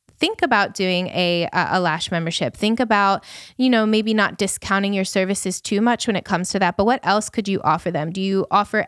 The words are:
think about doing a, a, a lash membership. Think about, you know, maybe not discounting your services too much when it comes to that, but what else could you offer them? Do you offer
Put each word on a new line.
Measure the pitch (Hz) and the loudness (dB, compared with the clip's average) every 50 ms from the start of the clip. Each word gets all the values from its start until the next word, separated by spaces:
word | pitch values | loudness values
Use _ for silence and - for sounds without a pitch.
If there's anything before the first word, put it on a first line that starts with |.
| _ _ _ - | _ _ _ -4
think | - 381 440 - | -2 -2 -2 0
about | 349 294 233 208 196 202 - | 0 2 2 2 2 0 0
doing | - 190 185 180 175 185 - | -2 0 0 0 0 -2 -2
a, | - 175 180 175 175 170 170 - | -2 0 0 2 2 0 -2 -2
a, | - 180 170 - | -2 -2 0 0
a | 151 185 | 0 0
lash | 180 165 156 170 - - | 2 0 0 -2 -4 -4
membership. | 185 170 165 165 165 - 160 123 - | -4 -2 -2 -2 -4 -2 -4 -4 -4
Think | - 208 214 226 226 | -2 0 0 2 2
about, | 254 214 214 202 202 196 196 - - - - - - - - | 2 2 2 4 4 2 2 0 -4 -10 -20 -20 -20 -12 -4
you | - 254 262 | 0 2 2
know, | 247 226 220 | 4 4 4
maybe | 214 214 220 214 220 | 2 2 2 2 2
not | 214 214 202 - - | 2 2 2 0 0
discounting | - 202 190 - - - - 202 196 196 196 | -2 -4 -4 -4 -6 -2 0 0 0 0 0
your | 202 196 190 | 0 -2 -2
services | - - 196 190 185 202 - - 190 185 - | 0 0 0 0 0 0 -2 -2 -4 -6 -6
too | - - 214 202 | -4 -2 0 2
much | 220 240 240 - - - | 2 2 2 0 0 -2
when | 202 | -2
it | 175 - | -2 -2
comes | - 196 165 185 - | -2 -2 -2 -2 -2
to | - 196 | 0 0
that, | 196 175 170 | 0 0 2
but | - 196 | 2 2
what | 226 262 - - | 2 2 0 2
else | - 196 214 214 - | 0 0 0 0 -2
could | - - 196 | -4 -4 -2
you | 196 196 - | -2 -2 0
offer | - - 156 170 - 180 | 0 0 0 0 -2 -2
them? | 170 151 151 165 | -2 -2 -4 -4
Do | 175 196 | -4 -4
you | 190 196 196 190 180 - | -2 0 0 0 0 2
offer | - 202 202 - - 214 - | 2 0 0 2 -2 -2 -2